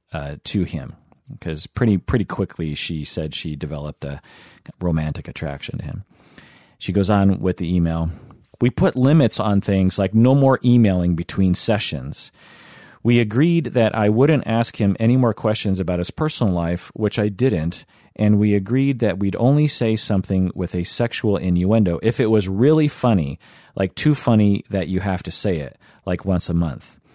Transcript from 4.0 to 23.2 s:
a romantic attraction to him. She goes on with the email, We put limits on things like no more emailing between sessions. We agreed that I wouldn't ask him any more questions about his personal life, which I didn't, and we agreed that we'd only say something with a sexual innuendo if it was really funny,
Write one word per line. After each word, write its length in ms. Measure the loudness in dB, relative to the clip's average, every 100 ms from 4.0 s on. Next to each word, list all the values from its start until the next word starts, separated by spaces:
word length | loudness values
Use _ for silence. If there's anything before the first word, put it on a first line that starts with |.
a 160 | -12 -12 -16 -20 -20 _ -20 -6
romantic 460 | -2 -2 -2 -6 -12
attraction 520 | -10 -10 -8 -10 -10
to 60 |
him. 200 | -10 -12 -14 _ _ -20 -20 _ _ _
She 160 | -2
goes 160 | 0 2
on 320 | 4 4 2
with 160 | -2 -2
the 180 | 0
email, 360 | 0 0 0 -4 -6 -16 -20 _ -2
We 100 | -2
put 260 | 2 0 2
limits 420 | 4 4 4 0
on 220 | 0 0
things 380 | 2 2 2 0
like 160 | 2
no 200 | 4 4
more 240 | 6 4 4
emailing 500 | 4 4 4 2 0
between 400 | -2 -4 0 0
sessions. 800 | 2 0 -2 -2 -6 -8 -12 -16 _ -20 -20 -20 -20 -20 -4
We 180 | 2 2
agreed 460 | 2 2 2 2 0
that 280 | 2 2
I 140 | 2 2
wouldn't 380 | 4 4 2 0
ask 300 | -2 -2 0
him 200 | 0 2
any 180 | 2 4
more 160 | 2
questions 460 | 0 -2 -2 -2 -2
about 220 | -2 -2
his 100 | -4
personal 420 | -4 -4 0 0
life, 380 | 0 -2 -4 -8
which 240 | -4 -2 0
I 100 | -2
didn't, 560 | 0 0 0 -2 -6 -14 _ _ 0
and 220 | 2 4
we 160 | 4
agreed 440 | 2 0 0 0 0
that 220 | -2 0
we'd 160 | -4 0
only 320 | 2 4 2
say 260 | 0 0
something 560 | 0 0 -2 0 0 0
with 200 | -2 -4
a 80 | -4
sexual 540 | -4 -4 -4 -2 -2 0
innuendo 640 | 0 0 2 2 2 0
if 160 | -2 0
it 80 | 2
was 220 | 2 0
really 400 | 2 4 4 2
funny, 500 | 0 0 2